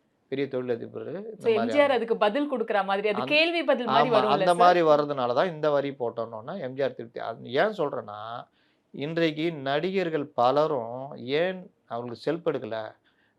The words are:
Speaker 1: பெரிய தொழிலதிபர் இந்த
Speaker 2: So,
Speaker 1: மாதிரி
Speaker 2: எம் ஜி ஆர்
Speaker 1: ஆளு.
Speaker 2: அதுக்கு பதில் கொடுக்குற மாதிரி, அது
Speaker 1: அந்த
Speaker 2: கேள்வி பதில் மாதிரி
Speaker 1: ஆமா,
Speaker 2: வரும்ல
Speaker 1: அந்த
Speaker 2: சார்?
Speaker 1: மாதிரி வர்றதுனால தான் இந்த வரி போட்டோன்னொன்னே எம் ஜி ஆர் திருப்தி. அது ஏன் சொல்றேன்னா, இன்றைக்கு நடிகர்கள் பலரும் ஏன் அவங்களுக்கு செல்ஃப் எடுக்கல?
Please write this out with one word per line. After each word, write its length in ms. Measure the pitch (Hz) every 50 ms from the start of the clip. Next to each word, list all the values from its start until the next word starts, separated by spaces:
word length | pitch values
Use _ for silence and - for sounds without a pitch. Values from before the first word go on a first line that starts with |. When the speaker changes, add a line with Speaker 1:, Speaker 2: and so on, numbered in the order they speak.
| _ _ _ _ _ -
Speaker 1:
பெரிய 200 | 135 135 143 131
தொழிலதிபர் 580 | 131 127 127 123 120 117 120 113 113 113 110
இந்த 140 | 117 147 190
Speaker 2:
So, 160 | 214 226 214
Speaker 1:
மாதிரி 180 | - - 233 226
Speaker 2:
எம் 140 | 214 233 240
ஜி 100 | 277 294
ஆர் 20 |
Speaker 1:
ஆளு. 120 | 285 277
Speaker 2:
அதுக்கு 240 | 262 233 226 226 220
பதில் 360 | 190 214 208 208 285 294 294
கொடுக்குற 320 | 269 233 226 226 208 202 190
மாதிரி, 240 | 196 196 202 202 214
அது 120 | 208 -
Speaker 1:
அந்த 140 | - 247 294
Speaker 2:
கேள்வி 300 | 302 320 339 339 339 294
பதில் 220 | 285 269 226 247
மாதிரி 220 | - 185 - 247 254
Speaker 1:
ஆமா, 40 |
Speaker 2:
வரும்ல 140 | 226 - -
Speaker 1:
அந்த 180 | - 143 151 185
Speaker 2:
சார்? 120 | 175 175
Speaker 1:
மாதிரி 260 | 175 175 180 180 175
வர்றதுனால 520 | 165 156 147 147 147 143 143 135 123 120 120
தான் 140 | 139 180 185
இந்த 220 | 160 151 151 151
வரி 200 | 143 139 139 143
போட்டோன்னொன்னே 720 | 131 - 120 117 117 117 113 113 117 107 113 143 185 202
எம் 140 | 139 127 131
ஜி 80 | 135
ஆர் 120 | 139 123 131
திருப்தி. 260 | - 120 117 - 123
அது 300 | 113 110 117 135 127 123
ஏன் 180 | 120 147 185 220
சொல்றேன்னா, 760 | 208 - 151 139 - 123 113 107 104 104 107 113 117 127 135 _ _ _ _ _ _ _ _ _
இன்றைக்கு 640 | - - 139 156 165 170 165 160 151 151 156 175
நடிகர்கள் 760 | 165 143 135 135 143 156 165 190 190 190 180 165 156 147 139
பலரும் 920 | 143 - - 120 127 135 147 156 156 151 127 113 117 120 127 135 143 147
ஏன் 560 | - 117 123 139 151 175 185 185 185 180 - _ _ _
அவங்களுக்கு 460 | - 117 120 123 123 117 113 - 147
செல்ஃப் 220 | 156 170 170 165 143
எடுக்கல? 400 | 127 113 107 110 110 110 110 - _ _ _ _ _ _ _ _